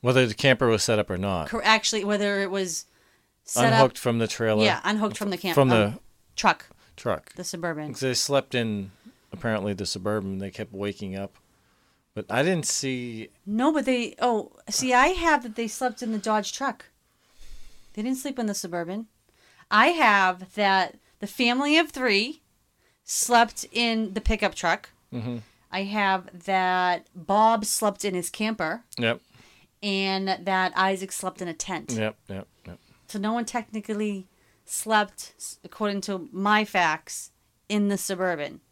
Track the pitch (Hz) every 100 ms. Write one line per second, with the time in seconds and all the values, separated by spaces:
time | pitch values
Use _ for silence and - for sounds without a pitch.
0 | 123 131 123 107 139 123 123 110 - 110
1 | 104 92 98 92 78 226 202 220 - 220
2 | 196 208 202 202 196 196 190 160 - _
3 | _ _ _ _ - - 120 135 135 -
4 | 127 117 113 - 113 107 107 175 185 214
5 | 214 - 202 180 190 151 131 117 104 131
6 | - _ _ - 208 165 - _ _ -
7 | - 85 - - 180 175 175 151 151 120
8 | 131 120 - 139 135 127 113 104 95 _
9 | - _ _ 92 120 110 98 98 95 101
10 | 95 107 98 95 98 - 110 101 101 98
11 | 101 95 98 _ _ _ _ _ _ _
12 | _ - - 113 160 180 - - 135 127
13 | 123 110 110 _ - 214 269 302 269 247
14 | 233 - 247 220 - _ - 208 254 247
15 | 285 370 330 302 240 214 226 - 254 214
16 | 233 214 220 214 202 - 269 - - _
17 | _ _ _ - - - - - - -
18 | 220 262 285 269 220 196 180 175 170 202
19 | 226 _ _ _ _ _ _ 208 262 339
20 | 262 202 185 180 185 - 202 190 175 -
21 | _ _ 202 - 240 247 285 311 330 285
22 | 254 202 233 311 _ _ _ _ _ _
23 | - - - 240 233 - - 233 233 226
24 | 220 190 - 220 202 - 170 180 - _
25 | _ 127 113 120 107 _ _ 190 196 214
26 | 196 190 185 180 - 190 185 185 180 175
27 | - 185 160 202 220 226 208 - 214 202
28 | 208 180 175 - 214 226 160 214 _ -
29 | 117 - _ - - _ _ _ 202 196
30 | 196 190 190 190 175 190 185 180 190 190
31 | 190 - 185 185 175 160 - 170 - 117
32 | 107 - _ 98 - _ - 87 _ _
33 | _ 208 208 233 233 240 226 220 208 208
34 | 214 202 185 _ _ _ _ - 220 220
35 | 202 - - _ - - - - 208 196
36 | 190 190 160 175 202 214 208 190 170 160
37 | - - - _ _ _ _ 208 202 202
38 | - 185 185 165 147 156 _